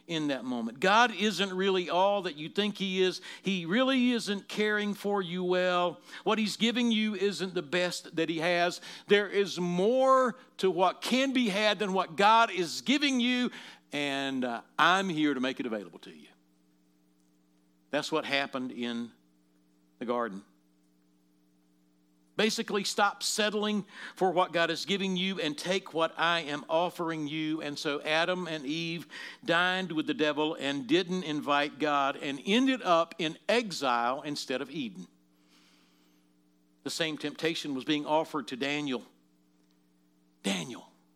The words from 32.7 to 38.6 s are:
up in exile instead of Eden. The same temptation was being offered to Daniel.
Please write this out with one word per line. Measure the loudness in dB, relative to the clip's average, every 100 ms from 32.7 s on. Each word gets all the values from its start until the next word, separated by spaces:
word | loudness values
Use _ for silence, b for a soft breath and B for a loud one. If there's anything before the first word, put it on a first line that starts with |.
| 2
up | 4 4 2 -2
in | -6 -4 0
exile | 0 0 -2 0 2 2 -2
instead | -4 -8 -4 -4
of | -4
Eden. | -6 -8 -8 -16 _ _ _ b b b b b b b b b _ _ _ _ _ -10
The |
same | -4 -4 -4
temptation | -8 -4 -4 -2 -6 -4
was |
being | -2 -2 2
offered | 0 0 -4 -6
to |
Daniel. | -4